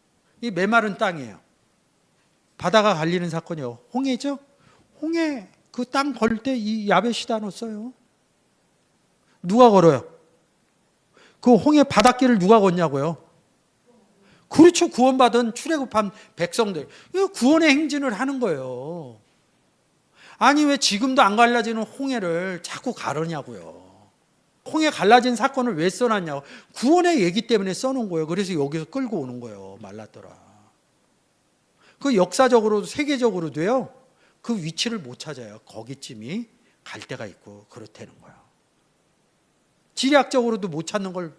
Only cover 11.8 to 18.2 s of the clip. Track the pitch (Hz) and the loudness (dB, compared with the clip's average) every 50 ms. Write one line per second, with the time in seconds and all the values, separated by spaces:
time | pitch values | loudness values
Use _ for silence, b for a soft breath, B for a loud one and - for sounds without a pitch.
11.8 | 269 277 - 202 208 247 247 - 269 247 240 196 175 185 226 220 196 190 175 180 | 4 4 2 4 4 4 4 4 2 4 4 4 6 6 6 6 6 4 2 2
12.8 | 170 151 139 135 139 165 160 - - _ _ _ _ _ _ _ _ _ _ _ | 0 0 0 -2 -2 -2 -4 -8 -14 _ _ _ _ _ _ _ _ _ _ _
13.8 | _ _ _ _ _ _ _ _ b b b b b b - - 330 359 339 - | _ _ _ _ _ _ _ _ b b b b b b 6 8 8 8 8 6
14.8 | 349 - - - 247 262 262 262 254 233 233 240 247 226 208 - - 294 320 294 | 0 0 2 2 2 4 6 4 4 4 4 2 0 -2 -6 -8 -6 -4 -4 -4
15.8 | 262 - - 214 208 190 B B B B B - 170 170 - - 226 202 185 151 | -4 -2 -2 -2 -2 -2 B B B B B -6 -6 -4 -2 -2 -2 -2 -2 -8
16.8 | 131 B B B B B - 370 392 381 - - 233 262 311 320 330 302 269 294 | -10 B B B B B -2 -2 -2 -2 0 2 4 4 4 6 6 4 4 4
17.8 | 320 269 285 285 285 254 208 185 | 2 -2 -4 -4 -4 -4 -4 -4